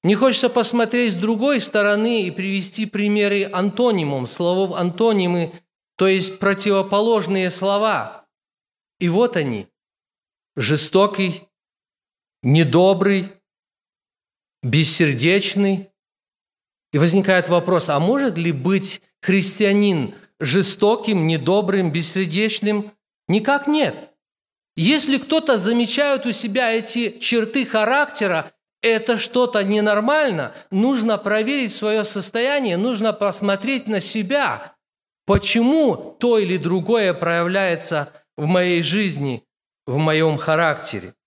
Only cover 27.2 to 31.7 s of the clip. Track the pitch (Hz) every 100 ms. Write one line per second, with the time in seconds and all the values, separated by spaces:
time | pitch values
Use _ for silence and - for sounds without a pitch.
27.2 | - 240 220 269 240 220 214 269 285 -
28.2 | 202 165 - _ _ _ 233 226 226 226
29.2 | - 247 247 214 196 214 208 208 226 302
30.2 | 285 170 120 - - 190 240 262 226 208
31.2 | 208 214 220 285 233